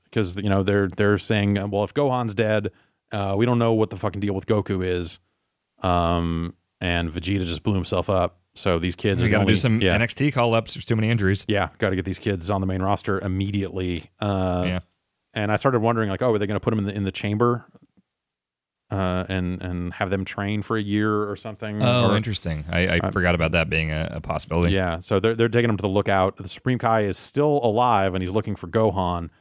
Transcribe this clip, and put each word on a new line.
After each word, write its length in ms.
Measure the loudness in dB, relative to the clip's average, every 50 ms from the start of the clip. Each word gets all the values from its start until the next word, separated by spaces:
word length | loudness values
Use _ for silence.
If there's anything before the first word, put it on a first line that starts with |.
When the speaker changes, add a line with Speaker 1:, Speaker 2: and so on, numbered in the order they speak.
| _ _ -2
Speaker 1:
'cause, 240 | -2 -2 -2 -4
you 140 | -4 0 2
know, 120 | 2 2 2
they're, 260 | 2 2 2 2 0
they're 280 | 0 2 2 2 2
saying, 380 | 2 0 0 0 2 2 2 2 0 0 -2
"Well, 140 | -2 -2 -2
if 100 | -2 0
Gohan's 400 | 0 0 0 0 0 -2 -2 -2
dead, 380 | 0 0 2 2 0 0 -4 -8 _ _ _ _ _ _ _
uh, 240 | -6 -4 -2 -2 0 2
we 80 | 2
don't 120 | 2 4 4
know 140 | 4 4 4
what 160 | 4 2 0
the 80 | -2
fucking 240 | -4 -4 -4 -2 -2
deal 140 | -2 -2 -2
with 100 | -4 0
Goku 400 | 0 0 0 2 0 -2 -2 0
is." 340 | 0 -2 -2 -2 -6 -8 -12 _ _ _ _ _ _ _ _ _ _ _ _
Um, 760 | 0 2 2 4 4 2 2 2 2 0 0 -2 -2 -4 -8 -12 _ _ _ _
and 280 | -2 -2 0 0 -2 -2
Vegeta 380 | -4 -4 -4 -2 -2 0 0
just 160 | -2 -4 -2 -2
blew 120 | 0 0
himself 340 | 0 0 0 -2 -2 0 0
up. 300 | 0 0 0 0 -2 _ _ _ _
So 240 | -4 0 0 0 2
these 160 | 0 -2 -4
kids 260 | -2 -2 0 0 2 2
Speaker 2:
We 60 | 2
Speaker 1:
are 20 |
Speaker 2:
gotta 120 | 4 4 4
Speaker 1:
only, 100 | 4 4
Speaker 2:
do 40 |
some 240 | 4 4 2 2 4
Speaker 1:
yeah. 140 | 4 2 4
Speaker 2:
N 80 | 2 2
X 100 | 0 0
T 180 | 0 0 0 2
call-ups. 420 | 2 2 2 2 2 0 -2 -8
There's 100 | -12 -4
too 120 | -2 0
many 120 | 0 2 2
injuries. 360 | 2 2 2 2 0 0 -2 -2
Speaker 1:
Yeah, 200 | 0 0 0 -2 -2 _
gotta 160 | -2 0 0
get 80 | -2 -2
these 140 | -4 -6 -4
kids 320 | -2 -2 -2 -2 -2 -2
on 100 | -2 -2
the 60 | 0
main 160 | -2 -2 -2 0
roster 360 | 0 0 0 0 -2 -4 -2
immediately. 880 | -2 -2 -2 -2 -2 -2 -2 -2 -4 -4 -4 -4 -4 -4 -4 -4 -6 -10 _ _
Uh, 440 | -4 -2 0 0 0 0 0 0 -2
Speaker 2:
Yeah. 120 | -2 -2 -4 -6 _ _ _ _ _ _ _ _ _ _
Speaker 1:
and 180 | -4 -2 0 0
I 40 |
started 220 | 2 2 2 2 2
wondering, 300 | 2 2 2 0 0 -2
like, 100 | -2 0
"Oh, 140 | 0 2 2
are 40 | 2
they 80 | 2 0
gonna 120 | -2 -2
put 120 | 0 0 0
'em 60 | 0
in 40 | -2
the, 80 | -2 -2
in 100 | -2 -4
the 80 | -4 -4
chamber, 520 | -4 -4 -2 0 2 2 2 2 0 -4 -12 _ -20 -20 _ _ _ _ _ _ _ _ _ _ _ _ _ _ _ _ _ _ _ _ _
uh, 340 | -4 -2 -2 0 -2 -2 -4 -4
and, 340 | -4 -2 -2 -2 -4 -4 -6
and 320 | -6 -6 -6 -6 -6 -6
have 160 | -6 -4 -2
them 140 | -2 -2 -4
train 380 | -6 -6 -6 -4 -2 -2 -4 -4
for 140 | -2 -4
a 60 | -4 -2
year 460 | 0 0 0 2 2 0 0 -2 -4
or 60 | -6
something?" 440 | -10 -10 -14 -14 -10 -10 -8 -4 0
Speaker 2:
Oh, 300 | 2 2 2 4 2 2
Speaker 1:
Or 60 | 2
Speaker 2:
interesting. 480 | 0 0 -2 -6 -4 -4 -4 -6 -6 -6 -2
I, 180 | 0 0 2 2 2
I 20 | 0
Speaker 1:
Uh, 120 | 0 0 -2
Speaker 2:
forgot 240 | 0 2 2 2
about 160 | 2 2 0 2
that 180 | 0 0 0
being 220 | 0 -2 -2 -2 -2
a, 160 | -4 -4 -6 -6
a 80 | -10
possibility. 540 | -8 -6 -6 -6 -6 -4 0 0 2 2 2
Speaker 1:
Yeah, 240 | 2 0 -2 -4 -6
so 220 | -4 -2 0 2
they're, 160 | 2 2 2
they're 120 | 2 0 2
taking 220 | 2 2 2 2
him 60 | 0
to 60 | 0 0
the 60 | 0
lookout. 500 | 0 2 2 2 2 2 2 2 0 -4
The 100 | -12 -14
Supreme 300 | -14 -8 -4 -4 -2 0
Kai 220 | 0 2 2 2 2
is 140 | 0 -2
still 440 | -6 -8 -6 -2 0 2 2 2 2 2
alive, 520 | 2 2 4 4 4 4 4 2 2 0
and 80 | 0 -2
he's 100 | -2 -2
looking 240 | -2 -2 -2 -6
for 100 | -8 -8
Gohan. 640 | -2 0 2 2 2 2 0 -2 -2 -2 -4 -6 -8 -12 _